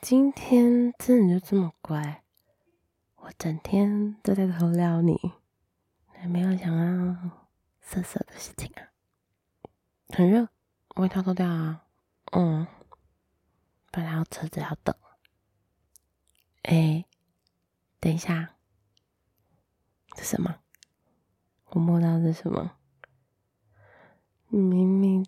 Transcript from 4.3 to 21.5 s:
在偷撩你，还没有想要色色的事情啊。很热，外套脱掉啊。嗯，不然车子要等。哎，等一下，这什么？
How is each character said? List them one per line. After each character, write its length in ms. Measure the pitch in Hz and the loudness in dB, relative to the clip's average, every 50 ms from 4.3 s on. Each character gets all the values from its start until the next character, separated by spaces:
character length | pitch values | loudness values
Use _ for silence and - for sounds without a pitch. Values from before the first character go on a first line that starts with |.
| 196 | 0
在 120 | 196 190 185 | 2 2 0
偷 220 | 175 170 175 170 | 0 0 0 2
撩 320 | 170 175 175 170 170 165 | 2 2 2 2 2 4
你， 320 | 170 170 160 - - 175 - _ _ _ _ _ _ _ _ _ _ _ _ _ _ _ _ | 4 2 2 2 -2 -8 -10 _ _ _ _ _ _ _ _ _ _ _ _ _ _ _ _
还 140 | - 180 175 | -12 -8 -4
没 120 | 175 175 | -2 0
有 160 | 180 190 185 | 0 0 0
想 180 | 185 185 170 165 | -2 -2 -2 -2
要 580 | 165 170 175 180 180 180 180 180 175 180 175 - - _ _ _ _ _ _ _ _ | 0 0 0 0 -2 -2 -2 -4 -6 -8 -12 -12 -12 _ _ _ _ _ _ _ _
色 200 | _ - - 190 175 | _ -10 -8 -8 -8
色 160 | - - 208 | -6 -6 -8
的 140 | - - - - | -8 -8 -12 -18
事 160 | - - - | -18 -18 -14
情 160 | - - - - | -14 -14 -14 -14
啊。 120 | - - - _ _ _ _ _ _ _ _ _ _ _ _ _ _ _ - _ _ _ _ _ _ _ - | -18 -20 -20 _ _ _ _ _ _ _ _ _ _ _ _ _ _ _ -20 _ _ _ _ _ _ _ -10
很 200 | - - 175 180 | 0 2 4 6
热， 180 | 208 233 233 - _ _ _ _ _ _ _ _ - - | 6 4 2 0 _ _ _ _ _ _ _ _ -4 -2
外 100 | 190 185 | -2 -2
套 140 | - 190 185 | -2 -2 -2
脱 100 | 185 185 | -2 -2
掉 140 | 180 180 175 | -2 -2 -2
啊。 360 | 170 165 160 160 160 160 _ _ _ _ _ _ _ _ - - - | -2 -4 -4 -4 -6 -8 _ _ _ _ _ _ _ _ -16 -4 0
嗯， 340 | 180 180 165 156 156 170 - - - - _ - _ _ _ _ _ _ _ _ _ _ _ _ _ _ _ _ _ _ _ | 0 2 2 0 -2 -4 -6 -10 -20 -20 _ -20 _ _ _ _ _ _ _ _ _ _ _ _ _ _ _ _ _ _ _
不 80 | - 180 | -8 -8
然 240 | 165 160 160 160 160 - | -6 -4 -4 -4 -4 -6
车 180 | - - 160 156 | -8 -10 -10 -10
子 140 | - 156 | -8 -8
要 160 | 151 - 147 - - | -8 -8 -8 -6 -6
等。 120 | - - _ _ _ _ _ _ _ _ _ _ _ _ _ _ _ _ _ _ _ _ - _ _ _ _ _ _ _ _ _ _ _ _ | -6 -6 _ _ _ _ _ _ _ _ _ _ _ _ _ _ _ _ _ _ _ _ -20 _ _ _ _ _ _ _ _ _ _ _ _
哎， 420 | - - 165 165 160 156 156 165 180 _ _ _ _ _ _ _ _ _ _ _ _ _ _ _ _ _ _ - | -4 0 2 2 4 2 0 -2 -4 _ _ _ _ _ _ _ _ _ _ _ _ _ _ _ _ _ _ -4
等 140 | - 165 160 | -2 -2 -2
一 40 | 165 | -2
下， 340 | - - 170 165 165 - _ _ _ _ _ _ _ _ _ _ _ _ _ _ _ _ _ _ _ _ _ _ _ _ _ _ _ _ _ _ _ _ - | -4 -6 -6 -6 -6 -10 _ _ _ _ _ _ _ _ _ _ _ _ _ _ _ _ _ _ _ _ _ _ _ _ _ _ _ _ _ _ _ _ -18
这 100 | - - | -12 -8
什 180 | - - - | -6 -4 -2
么？ 180 | 175 180 160 - _ _ _ _ - _ _ _ _ _ _ _ _ _ _ _ _ _ | -2 -4 -6 -8 _ _ _ _ -20 _ _ _ _ _ _ _ _ _ _ _ _ _